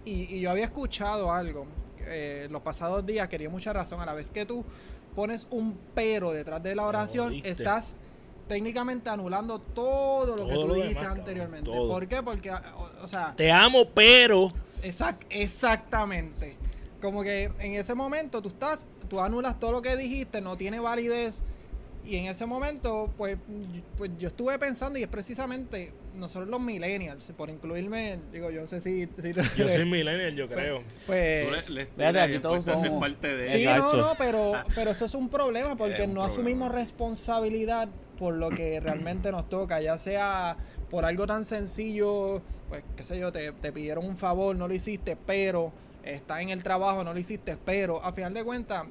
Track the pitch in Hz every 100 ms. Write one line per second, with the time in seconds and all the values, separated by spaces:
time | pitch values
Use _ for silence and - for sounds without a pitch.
0 | 226 185 175 185 180 185 226 294 254 -
1 | 208 214 180 175 170 151 139 151 - -
2 | - 160 147 143 147 156 160 151 170 202
3 | 196 214 185 160 151 180 220 202 165 175
4 | 165 151 147 208 208 240 - - - -
5 | - - 208 226 - 240 220 185 - -
6 | 220 214 175 156 151 160 185 202 208 214
7 | 208 240 240 143 190 170 202 220 - -
8 | - - - - - 202 220 240 247 247
9 | 226 208 180 190 226 220 - - 254 269
10 | 269 269 254 214 - 147 - 185 208 -
11 | - - 185 180 170 156 113 120 117 180
12 | 185 254 240 208 190 185 165 - 170 -
13 | 180 190 160 127 160 170 233 254 233 208
14 | 220 247 240 196 190 - - - 190 175
15 | - 180 - 202 202 - 247 220 - 220
16 | 202 180 160 147 147 135 - - - -
17 | 196 202 196 202 196 - 202 208 196 240
18 | 269 294 294 226 202 175 277 311 - -
19 | - 190 190 240 254 233 226 247 247 262
20 | 262 269 262 214 185 180 190 226 233 233
21 | 233 240 233 208 - - - - - -
22 | - 185 185 185 233 254 285 285 240 214
23 | 214 - 202 190 - 208 190 175 - -
24 | 196 170 175 - 247 269 277 247 269 277
25 | 226 214 190 240 262 254 247 202 170 -
26 | - 190 175 185 185 247 247 196 175 196
27 | 170 139 - 160 156 156 160 170 196 226
28 | 214 180 151 170 170 160 160 175 185 185
29 | 175 - 165 175 127 - 202 165 170 175
30 | 151 175 175 143 123 135 143 135 117 -
31 | - 185 165 156 143 156 165 135 135 -
32 | 151 180 160 147 160 175 175 175 175 151
33 | 143 143 147 131 127 - - 131 285 302
34 | - 320 254 220 208 214 208 220 220 202
35 | 226 277 254 285 269 233 285 240 208 208
36 | 202 196 196 - 240 254 254 240 233 -
37 | 233 220 - 226 220 220 220 233 202 -
38 | - - 180 165 165 180 160 156 156 156
39 | 165 185 202 185 160 185 190 160 156 165
40 | 196 202 202 190 175 165 - - - 175
41 | 165 180 202 214 214 214 196 208 220 208
42 | 208 208 196 196 - - - 147 - -
43 | - 180 180 170 151 143 147 143 151 156
44 | 185 185 190 180 196 185 175 185 214 196
45 | - 160 - 196 190 180 165 - - -
46 | - 143 - 156 190 185 185 185 196 190
47 | 170 175 175 208 - 156 - 196 185 165
48 | 180 180 180 208 226 247 226 190 156